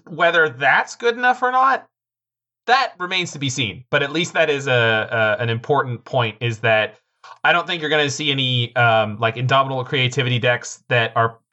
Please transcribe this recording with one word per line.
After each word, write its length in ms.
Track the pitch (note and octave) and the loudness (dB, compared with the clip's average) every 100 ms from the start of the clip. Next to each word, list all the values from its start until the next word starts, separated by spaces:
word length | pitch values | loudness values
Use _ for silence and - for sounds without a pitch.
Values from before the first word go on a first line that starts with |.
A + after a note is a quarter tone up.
| - | -10
whether 440 | D#3+ E3+ E3+ D#3 | 0 2 4 2
that's 460 | B2+ C#3 F3 - - | 2 2 2 0 -2
good 180 | A#3 A#3 | -2 0
enough 260 | B3 B3 | 0 0
or 100 | B3 | 0
not, 340 | B3+ C4 B3+ - _ _ _ _ _ _ _ - | 2 2 0 -6 _ _ _ _ _ _ _ 0
that 260 | C4 B3 - | 2 0 -4
remains 320 | F3+ F#3 E3+ | -4 -4 -4
to 80 | D3 | -6
be 100 | C#3 | -6
seen. 360 | C#3+ G#2+ F2+ - | -4 -6 -8 -4
But 140 | C#3+ | -2
at 80 | C#3 | 0
least 220 | D3+ - | -2 -2
that 160 | F3+ D#3 | 0 0
is 180 | C#3+ C#3 | 0 0
a, 720 | B2 A#2 A2 G#2+ A2+ A2 G#2 | 2 4 2 0 0 0 0
a, 20 | |
an 80 | A#2 | -2
important 540 | A2+ - C#3 B2+ A#2 | -2 0 0 -2 -6
point, 320 | - C3 A#2 G#2 | -4 -2 -2 -4
is 180 | A#2+ A2 | -6 -2
that 400 | A2+ A2 G#2+ - _ _ - - D3 | 2 2 0 -6 _ _ -20 -2 0
I 80 | |
don't 120 | E3+ F3 | 2 0
think 140 | F3 | -6
you're 80 | D3+ | -2
gonna 200 | D3+ C#3+ | 0 0
see 200 | B2+ D3+ | -2 -4
any, 460 | C3+ B2+ B2 A#2 B2+ | -2 0 -2 -2 2
um, 420 | A#2+ A2+ G#2+ G#2 | 4 4 0 -2
like, 200 | A2+ A2+ | -2 -2
Indomitable 480 | B2 C#3 C3+ C3 B2 | 0 2 0 -4 -4
Creativity 520 | C#3 B2 C#3 B2 B2 | -2 -2 0 -2 0
decks 460 | B2 A#2+ - - - | 0 0 -4 -14 -2
that 260 | B2 A2+ A#2 | 0 0 0
are 240 | A2+ - _ | 0 -2 _